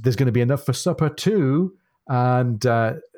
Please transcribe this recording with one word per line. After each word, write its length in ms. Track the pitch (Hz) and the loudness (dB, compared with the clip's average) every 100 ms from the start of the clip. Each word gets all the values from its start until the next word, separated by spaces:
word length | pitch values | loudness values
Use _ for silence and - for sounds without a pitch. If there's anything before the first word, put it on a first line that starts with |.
there's 160 | 120 110 | -2 0
gonna 160 | 131 | 2
be 80 | 117 | 2
enough 240 | 120 143 | 0 0
for 80 | - | -2
supper 380 | 127 - 170 156 | -4 -4 -2 -2
too, 640 | 151 - 214 135 143 185 - _ _ - | -2 -2 0 2 0 -2 -6 _ _ -4
and, 560 | 127 123 123 123 110 127 | 0 2 2 0 0 0
uh, 280 | 117 110 - - | 2 0 -4 -12